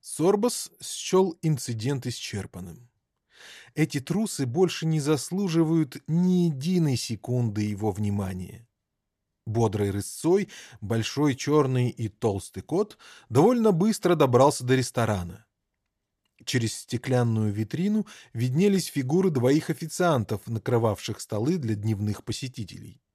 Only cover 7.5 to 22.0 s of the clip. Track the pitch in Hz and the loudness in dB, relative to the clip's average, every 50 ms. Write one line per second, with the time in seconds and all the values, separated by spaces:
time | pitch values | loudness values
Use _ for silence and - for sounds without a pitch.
7.5 | 101 107 104 104 104 98 104 107 95 107 107 104 101 101 98 95 95 92 90 90 | 0 -2 -2 -2 -2 -2 -2 -2 -2 0 -2 0 0 -2 -2 -4 -6 -8 -10 -12
8.5 | - - - _ _ _ _ _ _ _ _ _ _ _ _ _ _ _ _ 117 | -14 -20 -20 _ _ _ _ _ _ _ _ _ _ _ _ _ _ _ _ -4
9.5 | 104 117 117 107 98 107 104 101 95 101 98 - - - - 160 180 202 196 - | 0 0 0 2 2 0 -2 0 -2 -4 -6 -8 -12 -4 0 2 2 2 0 -2
10.5 | - - - - - - - 95 113 113 110 - - 139 147 147 127 131 - 143 | -10 -20 -20 -20 -18 -14 -6 -2 -2 -2 -2 -2 -2 0 0 0 0 0 -2 2
11.5 | 147 151 143 131 131 127 123 123 - - 117 104 _ _ - 113 101 98 - - | 2 2 4 4 2 0 0 0 -2 -4 -6 -8 _ _ -2 -2 -2 -2 -6 -10
12.5 | _ 95 - - 151 180 214 214 - _ - - - - _ _ 113 123 160 226 | _ -14 -8 -4 -2 -2 -2 -4 -6 _ -20 -20 -20 -20 _ _ 4 4 6 6
13.5 | 254 240 220 220 196 160 190 220 220 - - 180 175 156 147 127 123 120 131 147 | 4 4 4 4 4 4 2 2 0 0 2 2 4 4 4 4 6 6 6 6
14.5 | 143 - 123 123 131 127 123 - - - 117 110 107 92 87 87 76 - _ _ | 4 2 0 2 2 2 2 -2 -2 -2 0 0 0 -2 -4 -8 -12 -16 _ _
15.5 | _ _ _ _ _ _ _ _ _ _ _ _ _ _ _ _ _ _ - - | _ _ _ _ _ _ _ _ _ _ _ _ _ _ _ _ _ _ -10 -2
16.5 | - 127 113 110 - - - _ - 117 - 127 127 123 120 117 113 110 107 107 | -2 0 0 0 -4 -6 -10 _ -8 -6 -2 0 2 2 2 2 2 2 0 0
17.5 | 101 104 110 104 - 143 180 208 214 220 202 - - - - - _ 113 117 127 | 0 -2 -4 -4 -2 -2 0 2 2 0 -2 -4 -10 -20 -20 -12 _ -2 -2 0
18.5 | 127 151 196 208 196 185 165 - - 143 131 127 147 185 190 190 156 127 117 127 | 2 4 4 4 4 2 0 -2 -4 -4 -2 2 2 2 2 2 2 2 4 4
19.5 | 139 160 - - 160 - 165 156 - - 180 175 156 127 101 - 113 101 - - | 4 4 2 -2 -6 -6 -6 -10 -2 0 2 2 4 2 0 -2 -4 -6 -6 -6
20.5 | 117 110 - - 123 117 113 110 101 - - - 107 - - _ 113 104 110 143 | -8 -6 -2 0 0 2 2 2 0 -2 -6 -10 -10 -10 -8 _ -4 -2 0 0
21.5 | 180 185 135 110 107 104 101 110 110 98 | 0 -2 -2 -2 -4 -2 0 -2 -2 -2